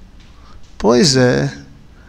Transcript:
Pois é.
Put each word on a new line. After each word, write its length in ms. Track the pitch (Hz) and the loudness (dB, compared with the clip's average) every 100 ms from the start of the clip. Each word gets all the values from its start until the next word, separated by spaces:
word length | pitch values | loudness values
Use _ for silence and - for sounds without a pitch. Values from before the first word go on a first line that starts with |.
| - - - - - - - - | -20 -20 -20 -20 -20 -20 -20 -6
Pois 400 | 202 240 180 131 | 0 2 2 2
é. 340 | 123 139 143 - - - - - | 0 0 -4 -8 -20 -20 -20 -20